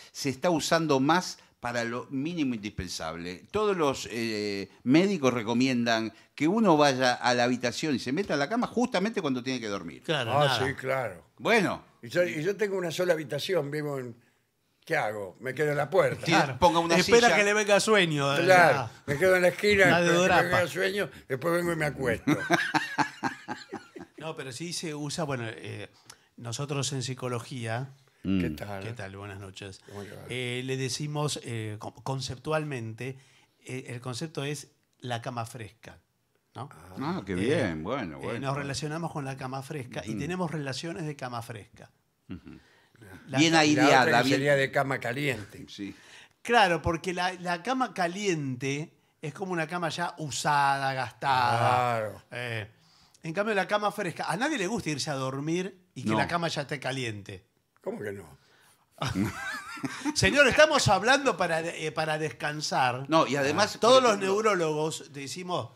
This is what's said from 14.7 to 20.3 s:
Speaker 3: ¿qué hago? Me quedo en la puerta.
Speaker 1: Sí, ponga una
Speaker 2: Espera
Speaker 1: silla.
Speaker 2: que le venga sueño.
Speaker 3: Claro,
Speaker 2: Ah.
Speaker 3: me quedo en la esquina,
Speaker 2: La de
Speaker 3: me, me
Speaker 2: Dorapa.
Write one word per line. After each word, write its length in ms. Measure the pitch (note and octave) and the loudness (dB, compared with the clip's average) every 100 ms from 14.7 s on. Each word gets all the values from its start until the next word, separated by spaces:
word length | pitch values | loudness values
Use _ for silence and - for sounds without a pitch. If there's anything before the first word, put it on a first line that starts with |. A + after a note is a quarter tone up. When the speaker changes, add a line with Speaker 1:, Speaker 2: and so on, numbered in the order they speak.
| _ | _
Speaker 3:
¿qué 120 | - D#3 | -4 -2
hago? 400 | A2 G#2+ F#2+ E2+ | -2 -4 -8 -8
Me 140 | A#2+ | -8
quedo 160 | C3 D3+ | -2 0
en 60 | C#3+ | 0
la 120 | C#3 | 2
puerta. 340 | F#3 - A#2 - | 4 4 2 2
Speaker 1:
Sí, 260 | F#3+ C#3+ C3 | 4 4 4
ponga 180 | F3+ E3 | 4 4
una 180 | E3+ E3+ | 4 4
Speaker 2:
Espera 320 | F#3+ A#3 A#3 | 6 6 8
Speaker 1:
silla. 80 | - | 6
Speaker 2:
que 80 | |
le 100 | G3+ | 4
venga 260 | G#3 G3+ G3+ | 2 4 4
sueño. 560 | - G#3 F3 D3 C#3 C#3 | 6 4 4 2 2 4
Speaker 3:
Claro, 420 | C#3 F#3 E3 C3+ | 6 8 8 6
Speaker 2:
Ah. 120 | A2+ - - | 0 -8 -6
Speaker 3:
me 100 | C#3+ | 2
quedo 160 | F#3 | 4
en 80 | F#3 | 6
la 60 | F3+ | 4
esquina, 380 | F3+ G#3 G3+ F3+ | 4 4 6 8
Speaker 2:
La 140 | E3+ | 6
de 40 | F3 | 6
Speaker 3:
me, 40 | |
me 60 | F3 | 4
Speaker 2:
Dorapa. 420 | F#3 | 6